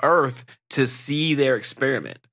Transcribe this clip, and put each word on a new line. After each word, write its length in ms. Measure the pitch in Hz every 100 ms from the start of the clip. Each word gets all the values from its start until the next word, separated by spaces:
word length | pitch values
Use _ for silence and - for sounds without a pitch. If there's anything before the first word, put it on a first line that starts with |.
| 139
Earth 400 | 170 139 123 - - -
to 140 | - 127
see 480 | 127 - 147 160
their 220 | 143 135 120
experiment. 640 | - - 135 127 69 - _